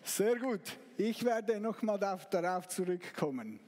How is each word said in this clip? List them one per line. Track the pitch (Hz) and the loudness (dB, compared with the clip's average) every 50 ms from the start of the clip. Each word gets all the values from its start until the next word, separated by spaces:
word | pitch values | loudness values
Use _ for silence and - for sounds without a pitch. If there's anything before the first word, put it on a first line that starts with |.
| - | -6
Sehr | - - - 196 220 240 | -4 0 2 4 4 4
gut. | 240 233 269 233 190 - - - - - - - | 4 2 0 0 0 -4 -8 -12 -12 -16 -18 -2
Ich | - 196 226 220 - 233 | 0 0 0 0 2 0
werde | 240 233 226 220 202 226 208 | 2 2 2 2 0 0 2
noch | 208 226 220 - | 2 -2 -2 0
mal | - 220 208 196 202 | 0 0 2 2 2
auf, | 196 190 185 - - | 0 -2 -4 -4 0
darauf | - 180 165 180 185 180 180 | 0 2 2 2 0 0 -2
zurückkommen. | - - - 185 180 180 180 - - - - 170 151 135 127 113 110 107 101 - | -4 -2 -2 0 0 0 -2 -4 -8 -2 0 0 0 0 -4 -6 -8 -12 -12 -16